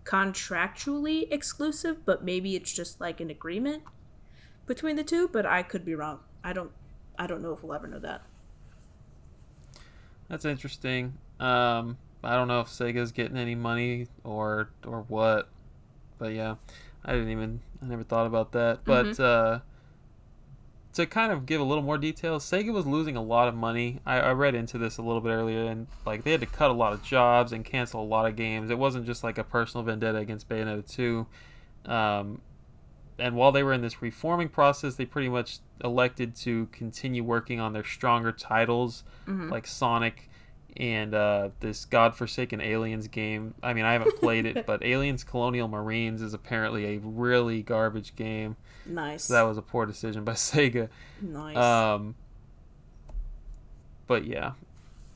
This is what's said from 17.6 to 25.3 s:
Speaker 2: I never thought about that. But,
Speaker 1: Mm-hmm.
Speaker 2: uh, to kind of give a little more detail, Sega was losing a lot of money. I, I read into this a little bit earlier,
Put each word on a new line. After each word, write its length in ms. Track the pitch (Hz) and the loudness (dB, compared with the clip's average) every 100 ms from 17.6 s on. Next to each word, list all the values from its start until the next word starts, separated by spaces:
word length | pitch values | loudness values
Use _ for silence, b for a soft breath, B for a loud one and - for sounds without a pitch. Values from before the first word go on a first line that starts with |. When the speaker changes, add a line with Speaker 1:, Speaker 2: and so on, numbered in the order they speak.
| - - | -10 -12
Speaker 2:
I 40 | 131 | -8
never 180 | 120 | -8
thought 240 | 110 117 113 | -2 0 2
about 240 | 113 110 | 0 0
that. 260 | 120 117 113 | 2 2 2
But, 220 | - 127 107 | 4 4 4
Speaker 1:
Mm-hmm. 180 | 123 | 4
Speaker 2:
uh, 360 | 127 117 113 117 - b b b b - - - - - - - - | 4 6 4 0 -6 b b b b -20 -20 -20 -20 -20 -20 -20 -10
to 140 | - 165 | -4 -2
kind 260 | 220 226 | 2 0
of 140 | 165 127 | 0 0
give 160 | 156 | 0
a 20 | |
little 200 | 135 151 | 2 0
more 160 | 143 151 | 0 -2
detail, 400 | 151 156 170 156 | -2 -4 -2 -4
Sega 340 | - 185 214 | 0 0 0
was 120 | 208 147 | -2 0
losing 280 | 147 156 123 | 0 0 -2
a 60 | |
lot 260 | 113 117 123 | 2 6 6
of 60 | |
money. 460 | 117 113 117 120 127 - | 4 0 0 -2 -2 0
I, 120 | 127 | 2
I 120 | 131 | 4
read 240 | 131 143 120 | 4 4 2
into 240 | 113 120 | -2 -2
this 180 | 113 - | -4 -2
a 60 | |
little 180 | 113 117 | -2 0
bit 80 | |
earlier, 340 | 113 | 0